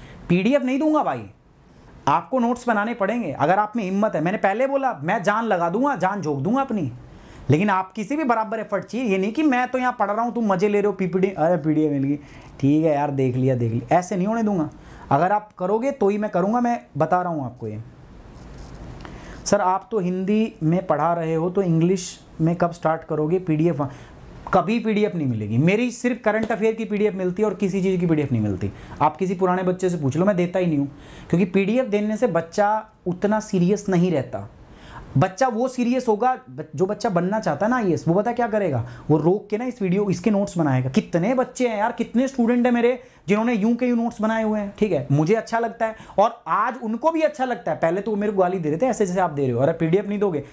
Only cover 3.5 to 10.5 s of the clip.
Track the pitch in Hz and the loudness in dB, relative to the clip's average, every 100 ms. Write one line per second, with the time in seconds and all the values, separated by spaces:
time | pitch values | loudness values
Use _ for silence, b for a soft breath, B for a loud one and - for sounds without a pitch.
3.5 | 196 208 240 185 196 214 160 160 208 196 | 2 0 -2 -2 0 0 0 0 0 0
4.5 | 202 269 277 269 180 151 214 180 214 233 | 2 0 0 -2 -2 -2 -2 0 0 0
5.5 | 185 170 196 285 233 185 208 156 139 147 | 0 0 0 0 0 0 -2 -2 -2 0
6.5 | 262 269 214 139 - - B B B - | 0 0 -2 -4 -6 -16 B B B 2
7.5 | 151 208 185 185 - 190 294 285 226 214 | 2 4 0 -2 -8 -4 -2 2 0 0
8.5 | 220 202 196 - 220 247 190 196 226 311 | -4 -4 -4 -4 -4 0 0 0 2 2
9.5 | 247 247 254 254 247 202 214 233 240 220 | 2 0 0 -2 0 0 0 -2 0 0